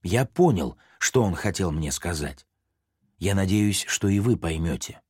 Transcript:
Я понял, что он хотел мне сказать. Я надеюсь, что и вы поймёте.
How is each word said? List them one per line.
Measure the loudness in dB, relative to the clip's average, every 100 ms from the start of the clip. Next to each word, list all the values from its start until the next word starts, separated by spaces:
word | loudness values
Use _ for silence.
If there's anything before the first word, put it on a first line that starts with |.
Я | 0 0 0
понял, | 4 4 4 -2 -8 _ _
что | 0 2
он | 2
хотел | 0 -4 -2 -2
мне | -2 -4
сказать. | -6 -6 -4 -6 -10 _ _ _ _ _ _ _ _
Я | 0 0
надеюсь, | 2 2 2 0 -4
что | -2 0
и | 2
вы | 2 0
поймёте. | 0 -2 -2 -4 -8 -16